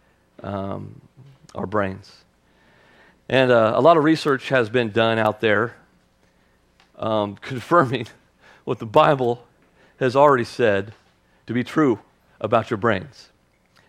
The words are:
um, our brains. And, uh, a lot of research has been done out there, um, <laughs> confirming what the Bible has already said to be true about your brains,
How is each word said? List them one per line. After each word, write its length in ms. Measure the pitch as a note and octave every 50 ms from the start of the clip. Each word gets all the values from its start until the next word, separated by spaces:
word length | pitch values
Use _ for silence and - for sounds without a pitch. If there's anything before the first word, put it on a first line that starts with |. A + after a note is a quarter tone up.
| _ _ _ _ _ _ _ - -
um, 580 | G2 G2+ G2 G2 G2 G2 G2 G2+ G2+ G#2+ - - _ _ - B2+ C#3 - _ - - _
our 100 | - -
brains. 460 | F#2 G#2 G#2+ G2 F#2+ F#2+ G2 G2 - - - _ _ _ _ _ _ _ _ _ _ _ _ _ _ _ _ - _ _ _ _ -
And, 240 | B2 C3 C3 B2+
uh, 220 | B2 A#2 A2 G#2+ -
a 60 | -
lot 160 | B2+ D#3+ E3+ D#3+
of 60 | C#3+
research 460 | D#3 D#3+ D3+ - D3+ C3+ C3 - -
has 200 | C#3 C3 A#2 G#2
been 220 | A2+ B2+ A#2 A2
done 260 | G2+ A#2 A2+ A2+ A2+ A2+
out 240 | A2 G#2+ G#2+ -
there, 340 | - A2 G#2 G2+ A#2 A#2 - - _ _ _ _ _ _ _ _ _ _ _ _ _ _ _ _ _ _ _ _ _ _ _ -
um, 360 | - A2 A2 G#2+ G#2 G#2 G2+
<laughs> 60 | -
confirming 680 | - - C3+ B2 - - E3 F3 D3+ A#2 C3 A2+ A#2 - - _ _ _ _ _ _ - - _ _
what 120 | - C3 -
the 80 | A#2+
Bible 580 | A2+ G#2 D3+ D#3 D#3 D3+ C3 B2+ A#2 A#2+ A#2 - _ _ _ _ _ _ _ _ _ _ _
has 160 | C3+ B2+ A2+
already 280 | C#3 C#3+ D3 C#3 B2 A2+
said 500 | - - - B2 A2 G2+ G2 G#2 A2 A2 _ _ _ _ _ _ _ _ _ _ -
to 60 | A#2
be 100 | B2 A#2+
true 360 | - - D#3+ D#3 C3+ A2+ - - _ _ _ _ _ _ _
about 300 | - G#2+ A#2 A2+ G#2+ -
your 80 | A#2+ G2+
brains, 520 | F#2+ A#2 G#2+ F#2 F#2 D3 - - - _ _ _ _ _ _ _ _ _ _ _ _